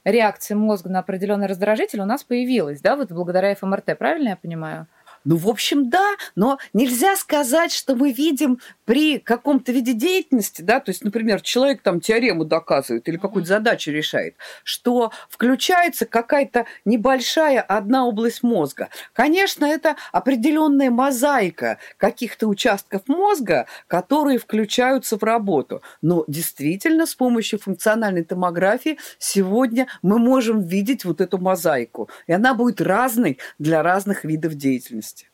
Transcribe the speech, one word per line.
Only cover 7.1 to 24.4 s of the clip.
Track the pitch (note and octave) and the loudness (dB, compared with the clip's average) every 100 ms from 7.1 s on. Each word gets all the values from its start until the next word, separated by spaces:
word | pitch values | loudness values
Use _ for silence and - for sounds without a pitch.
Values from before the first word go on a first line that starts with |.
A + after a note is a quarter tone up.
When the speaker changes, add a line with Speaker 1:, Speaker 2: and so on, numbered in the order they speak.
| G4 | 0
Speaker 2:
сказать, | - D4 B3+ D#4+ E4+ | 0 -2 2 2 0
что | - - B3 | -4 -2 0
мы | C#4+ | 0
видим | A#3 D#4+ C4+ D4 B3 - - - | 2 0 2 0 0 -4 -12 0
при | B3+ D#4 C4+ | 2 2 0
каком-то | - A#3+ C#4 C4+ B3+ | -2 -2 2 0 0
виде | B3 A#3+ | -2 0
деятельности, | A3 D#4+ F#4 - B3 G3 - | 0 0 0 0 -2 -2 -6
да, | F3 B3+ | 0 0
то | A#3 | 0
есть, | F3+ | -4
например, | G#3 A3+ A3+ G3 | -4 -2 0 -2
человек | - B3 C#4 - | 0 2 2 2
там | G3+ F3 | 0 -2
теорему | - A3+ B3 E3 | 0 2 2 0
доказывает | D#3+ D#3+ - D3 C3 A#2 E3 | 0 -2 0 -2 0 -4 -4
или | E3 | -6
Speaker 1:
Мгм. | |
Speaker 2:
какую-то | G3+ G3+ E3+ | -4 -4 0
задачу | G#3 A3 F#3+ D#3 | 0 2 0 -2
решает, | D3 D3+ B2 E2+ - - - | -4 -2 -4 -4 -10 -20 -16
что | - - A#3+ B3 A3+ - - | -12 -4 0 0 0 -4 -16
включается | - A#3+ C4 - F4+ F4 - A3+ | -2 0 2 2 2 2 0 -2
какая-то | A3+ A#3 D4 C#4 A#3+ A#3 - G3 | -2 0 0 2 -2 -4 -6 0
небольшая | A#3 B3 C4 B3 E4 D#4 B3 | 2 2 0 0 2 2 2
одна | - G#3 G3+ C4 B3 | 0 -2 2 2 2
область | G#3+ A#3 - | 0 -2 0
мозга. | A#3+ G#3+ D3+ - F#2 - - | 0 0 -2 -6 -12 -12 -10
Конечно, | - C#4+ F4 G4 - D4 | 0 2 4 2 0 0
это | D#4 D#4+ D4 - | 0 0 -2 -4
определённая | - C4 C4 D#4 D4+ D#4 C#4 C4 | -2 0 2 2 2 4 4 4
мозаика | A#3 C4+ B3 C#4+ C4+ F#3 - A#2 G#2+ - - | 2 0 2 2 2 0 -2 -4 -4 -10 -2
каких-то | G3+ - A#3+ - A3 | -2 -2 -8 -2 -2
участков | G3+ A#3+ G3+ - G3 - | 0 0 0 -4 -8 -2
мозга, | E4 G4+ F#4 G3 C#3+ A2 - - | 0 2 0 0 0 -2 -10 -4
которые | F3 - G3+ C4+ | -4 0 0 2
включаются | A#3+ | 0